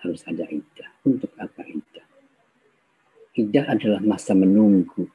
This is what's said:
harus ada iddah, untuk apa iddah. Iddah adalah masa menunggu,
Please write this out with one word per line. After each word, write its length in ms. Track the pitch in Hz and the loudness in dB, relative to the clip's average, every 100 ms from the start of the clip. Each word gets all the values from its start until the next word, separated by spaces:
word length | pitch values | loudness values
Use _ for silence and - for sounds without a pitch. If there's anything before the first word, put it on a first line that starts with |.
harus 240 | 90 85 | -10 -8
ada 240 | - - 80 | -8 -10 -8
iddah, 400 | 151 - - - _ | -10 -12 -20 -20 _
untuk 240 | 139 131 - - | -2 -2 -4 -12
apa 240 | - - - | -16 -16 -16
iddah. 380 | - - - _ _ _ _ _ _ _ _ _ _ _ _ _ - | -16 -16 -20 _ _ _ _ _ _ _ _ _ _ _ _ _ -4
Iddah 400 | 107 139 143 110 | 0 0 0 -2
adalah 240 | 107 98 | 0 0
masa 320 | 104 92 - | 0 -2 0
menunggu, 720 | 98 95 98 107 95 87 - 87 | 2 4 6 6 4 0 -6 -10